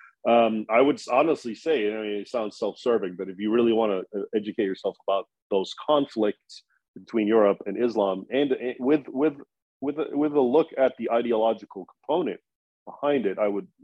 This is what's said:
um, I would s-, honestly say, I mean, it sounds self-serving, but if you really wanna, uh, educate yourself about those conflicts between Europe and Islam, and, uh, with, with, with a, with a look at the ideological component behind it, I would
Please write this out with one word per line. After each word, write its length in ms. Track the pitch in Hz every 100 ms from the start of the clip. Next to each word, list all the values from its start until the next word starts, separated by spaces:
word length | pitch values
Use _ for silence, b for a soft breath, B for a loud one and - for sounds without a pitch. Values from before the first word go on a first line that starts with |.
| B B -
um, 380 | 117 113 110 107
I 120 | 113
would 140 | 139 131
s-, 120 | -
honestly 480 | 123 160 147 120 104
say, 360 | 160 139 104
I 100 | 110
mean, 200 | 107 104
it 60 | 98
sounds 320 | 120 107 -
self-serving, 560 | 104 - 123 113 95 90
but 120 | 95
if 100 | 92
you 120 | 107
really 220 | 117 117
wanna, 280 | 113 110 95 - 101
uh, 60 | 101 107
educate 300 | 104 98 98
yourself 320 | 92 98 - -
about 180 | 98 - _ -
those 240 | 98 92 - -
conflicts 760 | 151 139 113 107 - _ - _ _ _ 95
between 320 | 92 117 104
Europe 300 | 113 101 95 101
and 180 | 98
Islam, 420 | 120 107 98 92 -
and, 200 | 131 143
uh, 200 | 131 123 120
with, 240 | 127 151 127
with, 260 | 127 156 139 - _ _ -
with 160 | 139 147
a, 180 | - 143
with 180 | 151
a 80 | 147
look 260 | 123 151 160 -
at 160 | - -
the 120 | 113
ideological 760 | 117 120 110 113 104 101 98 90 _ -
component 340 | 165 135 - _ _ _ _ -
behind 400 | - 143 143 98
it, 140 | 92
I 80 | 104
would 200 | 101 92 _